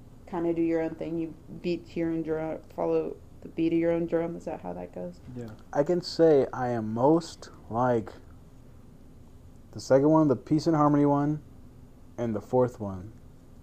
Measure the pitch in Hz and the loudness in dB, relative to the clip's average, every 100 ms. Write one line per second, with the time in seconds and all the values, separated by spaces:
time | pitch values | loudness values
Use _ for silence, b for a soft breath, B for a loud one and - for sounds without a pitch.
0 | - - - 175 170 170 165 165 160 160 | -20 -20 -10 -4 -2 0 0 0 -2 -6
1 | 160 165 160 156 - - 175 170 - - | -6 -6 -6 -10 -16 -10 -6 -6 -6 -6
2 | 165 165 156 156 160 - - - 165 165 | -4 -4 -4 -4 -4 -8 -10 -6 -2 0
3 | 156 - - - - - 165 165 165 170 | -2 -8 -16 -20 -12 -4 0 2 2 0
4 | 170 165 170 170 175 160 - 90 90 - | 0 -2 -2 -6 -10 -10 -10 -10 -12 -10
5 | 90 90 - 123 117 110 - 143 147 175 | -12 -12 -16 -14 -14 -14 -6 -2 0 0
6 | - - 165 147 123 123 127 120 107 110 | -2 4 6 6 4 -2 -4 -4 -4 2
7 | 131 165 170 - - - - 110 127 120 | 4 4 0 -10 -18 -20 -8 -2 0 0
8 | - - - - - - - - - - | -2 -10 -20 -20 -20 -20 -20 -20 -20 -20
9 | - - - - - - - 107 - 131 | -20 -20 -20 -20 -20 -20 -18 -14 2 4
10 | 147 156 156 123 - 151 170 156 147 147 | 6 6 4 2 0 0 2 4 4 4
11 | 147 143 147 151 - - - - - - | 4 2 0 -2 -8 -20 -20 -20 -20 -20
12 | - - 120 104 - 127 123 - 101 95 | -18 -8 -6 -6 -2 0 0 -2 -10 -10
13 | 98 - - - - - | -12 -18 -20 -20 -20 -20